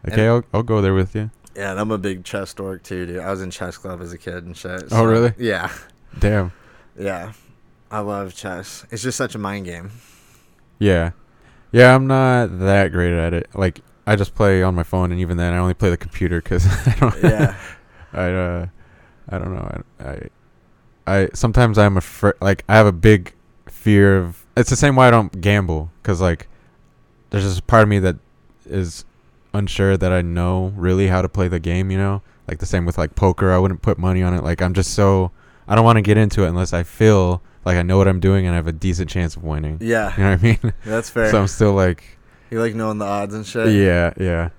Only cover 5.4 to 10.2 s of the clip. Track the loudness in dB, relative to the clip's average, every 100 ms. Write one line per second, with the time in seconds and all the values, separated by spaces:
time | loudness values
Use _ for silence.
5.4 | -6 -4 -8 -14 -20 _ _ -2 0 0
6.4 | -4 -10 _ _ _ -12 -10 -10 -12 -18
7.4 | _ _ _ _ _ -10 -8 -8 -10 -12
8.4 | -12 -12 -14 -18 -16 -10 -8 -6 -8 -8
9.4 | -8 -8 -12 -14 -16 -20 _ _